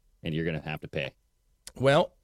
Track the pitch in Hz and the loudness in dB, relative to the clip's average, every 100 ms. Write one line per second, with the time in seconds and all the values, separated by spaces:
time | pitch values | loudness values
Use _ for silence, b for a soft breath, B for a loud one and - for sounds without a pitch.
0 | _ _ 85 78 82 78 76 78 80 - | _ _ -4 -2 -2 -2 -6 -8 -6 -6
1 | 67 _ _ _ _ _ - - 135 151 | -6 _ _ _ _ _ -20 0 4 4
2 | - _ | 2 _